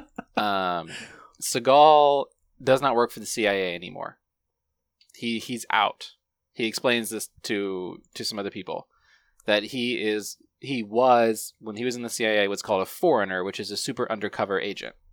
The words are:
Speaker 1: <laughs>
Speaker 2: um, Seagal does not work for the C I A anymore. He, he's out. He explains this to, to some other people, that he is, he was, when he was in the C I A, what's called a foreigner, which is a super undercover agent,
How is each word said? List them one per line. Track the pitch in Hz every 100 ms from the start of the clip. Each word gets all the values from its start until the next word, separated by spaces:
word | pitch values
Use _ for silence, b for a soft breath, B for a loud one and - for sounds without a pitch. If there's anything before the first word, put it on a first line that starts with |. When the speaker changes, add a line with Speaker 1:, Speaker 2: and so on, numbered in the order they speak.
| -
Speaker 1:
<laughs> | - - -
Speaker 2:
um, | 107 98 90 87 80 B B B B _
Seagal | - 131 120 143 151 151 147 143 131 _ _ -
does | 131 131
not | 139
work | 120 120
for | -
the | 104
C | - 104
I |
A | 98 92
anymore. | 87 87 - - - _ _ _ _ _ _ _ _ _
He, | - 120 113
he's | - 120 -
out. | 110 101 - - _ _ _ _
He | - 110
explains | - 131 120 110
this | 107 - _
to, | - 104 98 95 90 90 _
to | -
some | - 107
other | 98
people, | 101 85 82 - _ _ _ _ _ -
that | 104
he | 107 127 120 123
is, | 107 107 98 - _ _
he | 131 131
was, | 104 110 127 120 113 107 - -
when | 107 107
he |
was | 123 120
in |
the | 117
C | - 110
I | 107
A, | 101
what's | 98
called | - 98
a | 95
foreigner, | - 175 127 98 92
which | 95 98
is | 101
a | 104
super | - 123 123
undercover | 104 101 - 101 95
agent, | 101 95 57 - _